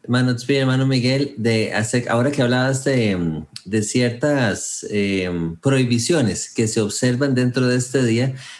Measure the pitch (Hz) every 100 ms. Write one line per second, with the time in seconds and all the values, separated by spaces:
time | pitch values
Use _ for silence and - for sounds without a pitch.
0 | - 123 127 120 - 139 131 131 135 131
1 | 123 135 143 - 110 113 107 101 110 123
2 | 120 117 135 143 120 127 131 131 143 131
3 | 107 90 82 78 78 - 92 107 104 127
4 | 123 120 147 143 113 92 - - - 104
5 | 101 95 90 87 82 82 135 135 123 117
6 | - 170 113 - - - 110 117 104 -
7 | 127 123 143 127 127 127 123 127 127 139
8 | 120 113 135 131 -